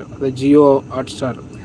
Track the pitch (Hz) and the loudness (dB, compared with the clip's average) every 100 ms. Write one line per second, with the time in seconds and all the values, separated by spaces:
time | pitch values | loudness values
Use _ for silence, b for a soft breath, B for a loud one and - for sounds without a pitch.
0 | - - 135 127 135 147 143 139 127 123 | -4 -8 -8 -4 2 6 6 4 -2 -10
1 | 127 - 131 - - - | -10 -8 -8 -10 -14 -20